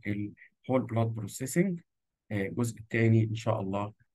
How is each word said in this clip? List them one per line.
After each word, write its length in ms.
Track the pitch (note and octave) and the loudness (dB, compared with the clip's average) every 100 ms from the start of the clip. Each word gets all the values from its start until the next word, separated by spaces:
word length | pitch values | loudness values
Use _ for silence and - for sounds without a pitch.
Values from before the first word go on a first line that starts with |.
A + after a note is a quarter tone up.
| G#2 | -4
الهول 720 | G#2 G#2 - - _ - B2+ | -4 -6 -10 -20 _ -2 0
blood 260 | A2+ A2+ A2+ | 0 0 0
بروسيسنج، 720 | A2+ A2 - C3 F3 G3 F3 - _ _ _ _ | -2 -8 -8 -2 0 0 -2 -10 _ _ _ _
آه، 160 | G#2 F#2+ | -4 -2
الجزء 320 | - A#2+ - | -2 -2 -4
الثاني 440 | - A#2 A2+ A2 | -2 4 6 6
ان 120 | A2 A2 | 4 0
شاء 260 | - - | -2 -2
الله، 320 | F#2+ G2 G#2 - _ | -2 -4 -4 -8 _